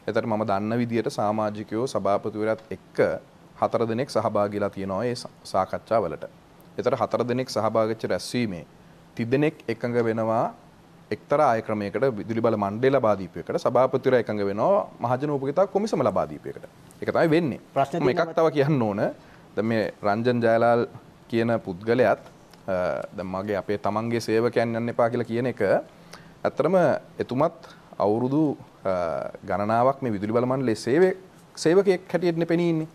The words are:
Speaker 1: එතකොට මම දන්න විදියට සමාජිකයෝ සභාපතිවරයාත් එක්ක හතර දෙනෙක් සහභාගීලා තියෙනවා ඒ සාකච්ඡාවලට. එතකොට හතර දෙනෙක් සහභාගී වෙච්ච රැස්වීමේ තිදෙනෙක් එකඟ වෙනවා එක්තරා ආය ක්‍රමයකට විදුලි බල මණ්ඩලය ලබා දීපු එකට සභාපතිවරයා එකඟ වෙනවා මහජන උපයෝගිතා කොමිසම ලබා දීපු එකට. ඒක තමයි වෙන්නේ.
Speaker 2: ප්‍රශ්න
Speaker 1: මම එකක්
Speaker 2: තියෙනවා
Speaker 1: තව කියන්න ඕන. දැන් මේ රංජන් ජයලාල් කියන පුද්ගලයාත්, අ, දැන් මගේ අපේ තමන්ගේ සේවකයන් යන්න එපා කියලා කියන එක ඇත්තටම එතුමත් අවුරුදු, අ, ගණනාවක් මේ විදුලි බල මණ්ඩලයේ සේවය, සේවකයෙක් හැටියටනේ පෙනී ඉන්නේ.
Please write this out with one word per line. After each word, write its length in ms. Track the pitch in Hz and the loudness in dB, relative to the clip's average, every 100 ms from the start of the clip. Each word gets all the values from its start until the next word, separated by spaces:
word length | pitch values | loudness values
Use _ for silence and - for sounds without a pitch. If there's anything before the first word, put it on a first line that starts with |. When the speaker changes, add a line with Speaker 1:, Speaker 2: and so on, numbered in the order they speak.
Speaker 1:
එතකොට 260 | - 107 117 | -4 -4 -2
මම 160 | 107 107 | -2 0
දන්න 320 | 98 104 117 | -2 -2 -2
විදියට 320 | 120 117 107 | -2 -2 -2
සමාජිකයෝ 720 | - 104 107 107 107 107 107 131 | -2 -2 0 -2 -4 -8 -4 -2
සභාපතිවරයාත් 760 | 107 98 98 110 107 107 110 - | -2 0 0 -2 -4 -4 -4 -6
එක්ක 300 | 92 - - 101 78 - - - | -14 -12 0 0 0 -8 -20 -20
හතර 300 | - 104 113 117 | -4 -2 0 -2
දෙනෙක් 240 | 117 139 | -2 -2
සහභාගීලා 600 | 113 110 107 101 104 101 | -2 0 0 0 -2 -4
තියෙනවා 340 | 101 98 95 | -4 -6 -4
ඒ 100 | 123 120 - - | -4 -6 -12 -18
සාකච්ඡාවලට. 800 | - 98 95 92 - 110 90 73 - - - - - | -4 -2 0 -4 0 0 0 -6 -12 -16 -20 -20 -20
එතකොට 260 | - 104 123 | -4 -2 0
හතර 240 | 107 113 | 0 0
දෙනෙක් 240 | 120 123 127 | -2 -2 -2
සහභාගී 460 | - 107 113 110 | -2 0 2 0
වෙච්ච 100 | 110 113 | -2 -2
රැස්වීමේ 580 | 92 - 123 120 87 - - - - - | -4 -2 -2 -2 -4 -12 -20 -20 -20 -20
තිදෙනෙක් 500 | - 117 147 147 156 - | -8 0 2 2 -2 -8
එකඟ 360 | 113 123 120 | -6 -2 0
වෙනවා 400 | 113 110 110 110 156 - - - - - - | 0 0 0 0 -2 -6 -20 -20 -20 -20 -10
එක්තරා 360 | 143 - 143 151 | -10 -2 2 4
ආය 160 | 113 | 2
ක්‍රමයකට 420 | 107 107 101 104 135 | 0 -4 -2 0 0
විදුලි 260 | 107 92 113 | -2 -4 0
බල 140 | 113 110 | 2 2
මණ්ඩලය 340 | 101 104 131 | 0 2 2
ලබා 200 | 135 117 | 4 2
දීපු 260 | 101 90 87 | 0 -2 -10
එකට 200 | 80 139 | -6 -2
සභාපතිවරයා 600 | 123 123 127 131 131 127 | 0 2 2 2 2 2
එකඟ 160 | 107 107 | 2 -2
වෙනවා 360 | 101 101 139 196 - - | -2 0 2 2 0 -6
මහජන 340 | 120 127 147 | -2 -2 -2
උපයෝගිතා 360 | 143 135 143 196 | -4 -2 0 2
කොමිසම 340 | 196 214 190 | 0 -2 0
ලබා 200 | 120 92 | 0 0
දීපු 240 | 76 76 71 | -4 -6 -12
එකට. 140 | 69 - - - | -14 -16 -20 -20
ඒක 160 | - - | -10 -2
තමයි 180 | - 165 | 2 4
වෙන්නේ. 280 | 156 165 90 - | 4 2 -4 -6
Speaker 2:
ප්‍රශ්න 300 | - 139 170 | -2 -2 0
Speaker 1:
මම 100 | 147 | 0
එකක් 120 | 180 | 2
Speaker 2:
තියෙනවා 160 | 165 165 | 0 2
Speaker 1:
තව 160 | 160 | 2
කියන්න 300 | 147 139 151 | 4 2 2
ඕන. 180 | 110 101 147 - - - - | 0 0 -2 -4 -18 -20 -12
දැන් 160 | - 110 | -4 0
මේ 160 | 113 98 - | 0 0 -2
රංජන් 400 | 104 101 117 120 | -2 0 2 2
ජයලාල් 420 | 113 113 117 120 117 - - - - | 4 4 4 4 0 -6 -20 -20 -4
කියන 240 | 113 117 113 | -2 0 0
පුද්ගලයාත්, 640 | - 87 110 120 117 - - - - - | -2 -8 0 4 4 2 -4 -20 -20 -20
අ, 140 | - 92 90 65 - | -4 -2 0 -4 -6
දැන් 180 | 101 92 | -10 -8
මගේ 280 | 95 104 98 | -6 -4 -4
අපේ 220 | - 104 | -2 -2
තමන්ගේ 420 | 101 107 113 117 | -2 -2 -2 -4
සේවකයන් 520 | 113 110 120 120 117 | 0 0 2 0 0
යන්න 140 | 113 117 | -2 -4
එපා 200 | 113 117 | 0 0
කියලා 180 | 120 117 | 0 -2
කියන 180 | 113 127 | -2 -4
එක 140 | 117 98 143 302 - - - - - | -2 2 2 0 -18 -20 -20 -20 -4
ඇත්තටම 380 | - - 135 185 160 90 - - | -4 0 2 4 4 2 -4 -8
එතුමත් 520 | 104 123 160 - - - - - | -4 0 0 -2 -20 -20 -20 -2
අවුරුදු, 460 | 101 107 123 143 156 117 - - | 2 2 0 2 0 -2 -10 -8
අ, 140 | 95 92 87 69 - - | -2 0 0 -2 -6 -10
ගණනාවක් 600 | 95 92 104 113 123 135 | -6 -4 0 2 2 2
මේ 120 | 127 | -2
විදුලි 200 | 101 104 | -4 0
බල 140 | 117 123 | 0 2
මණ්ඩලයේ 280 | 131 127 110 | 0 0 -2
සේවය, 340 | - 139 185 190 - - - - | 0 4 4 2 -12 -20 -20 -2
සේවකයෙක් 520 | 160 180 196 180 - | 4 4 4 0 0
හැටියටනේ 380 | 175 175 165 170 | -2 0 0 0
පෙනී 240 | 170 175 | 2 2
ඉන්නේ. 180 | 165 160 | 0 -4